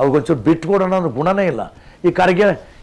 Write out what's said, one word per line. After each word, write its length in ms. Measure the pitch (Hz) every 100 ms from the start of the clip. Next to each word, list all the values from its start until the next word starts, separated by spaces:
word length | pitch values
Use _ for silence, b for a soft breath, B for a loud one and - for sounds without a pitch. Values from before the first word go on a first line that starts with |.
ಅವ್ರಿಗೊಂಚೂರು 400 | 135 147 143 147
ಬಿಟ್ಕೊಡೋಣ 540 | 110 160 160 196 185
ಅನ್ನೋ 140 | 190 165
ಗುಣನೇ 380 | 117 165 196 185
ಇಲ್ಲ. 280 | 123 95 b b b
ಈ 60 | 175
ಕಾರಿಗೆ 560 | 170 185 180 208 165 B B